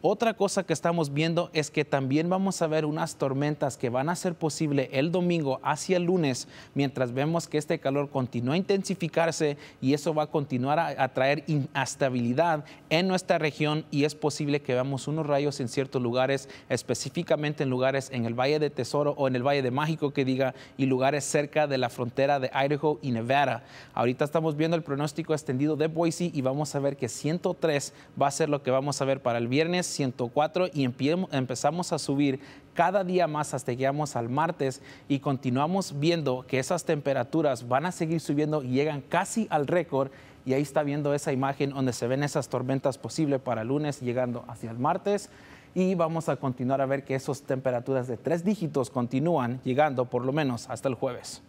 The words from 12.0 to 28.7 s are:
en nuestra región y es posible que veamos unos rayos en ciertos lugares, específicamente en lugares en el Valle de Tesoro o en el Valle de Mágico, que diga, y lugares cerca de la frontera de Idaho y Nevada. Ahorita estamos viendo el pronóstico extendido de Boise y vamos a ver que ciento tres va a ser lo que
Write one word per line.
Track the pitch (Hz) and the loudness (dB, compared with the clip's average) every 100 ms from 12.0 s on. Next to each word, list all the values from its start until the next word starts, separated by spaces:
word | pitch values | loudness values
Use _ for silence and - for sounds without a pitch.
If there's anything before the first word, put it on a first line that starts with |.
| 139 123 120 123 170 156 139 - - | 0 2 0 2 2 2 -4 -20 0
en | 156 190 | 0 2
nuestra | 185 - 170 | 0 2 2
región | 156 - 151 151 - | 2 0 0 0 -2
y | 147 | 0
es | 147 | 0
posible | 151 151 - 147 143 | 2 -2 -2 -2 -2
que | 143 | 0
veamos | 127 135 135 - | 0 0 -4 -4
unos | 156 147 | -4 0
rayos | 143 147 143 | 2 0 -2
en | 123 | -4
ciertos | - 131 135 | -2 -2 0
lugares, | 123 123 131 139 - - - | 0 2 2 0 -4 -18 -4
específicamente | 123 - 120 143 - 170 151 151 147 | -4 -2 -4 -2 -6 0 0 0 -2
en | 135 | -2
lugares | 127 131 139 - | 2 2 0 -4
en | 127 | -4
el | 117 | -2
Valle | 117 135 151 | 0 2 2
de | 147 | 0
Tesoro | 147 120 143 147 143 | -2 -2 0 0 2
o | 135 | 0
en | 127 | 2
el | 131 | 2
Valle | 143 | 2
de | 127 | 2
Mágico, | 131 151 156 147 | 0 0 0 -2
que | 143 | 0
diga, | 131 131 131 - - - | 0 2 0 -2 -16 -2
y | 131 | 2
lugares | 127 131 147 | 4 4 2
cerca | - 151 147 156 151 | 0 0 2 0 2
de | 135 | 2
la | 120 | 0
frontera | - 120 - 139 143 | -2 -4 2 2 2
de | 127 | 0
Idaho | - 139 147 156 151 | 0 2 2 0 0
y | 139 | -2
Nevada. | 117 120 139 135 113 - - - | -2 2 2 2 -2 -8 -20 -10
Ahorita | - 120 127 | 0 0 2
estamos | 147 165 160 151 | 0 2 0 0
viendo | 160 170 | 0 0
el | |
pronóstico | 156 139 151 - 160 | -2 -4 -4 -4 -4
extendido | 156 - 127 147 143 | -4 -2 0 0 0
de | 160 | 0
Boise | 165 170 - 175 | 0 0 0 -2
y | 147 | 0
vamos | 127 139 151 | 0 0 -2
a | 143 | -2
ver | 139 139 | -2 -2
que | 117 | -6
ciento | - 147 170 185 | -4 -4 -2 -2
tres | 175 165 143 - - - - | 0 0 0 -4 -14 -16 0
va | 139 | 0
a | |
ser | - 151 | 2 0
lo | 143 | 2
que | - | 2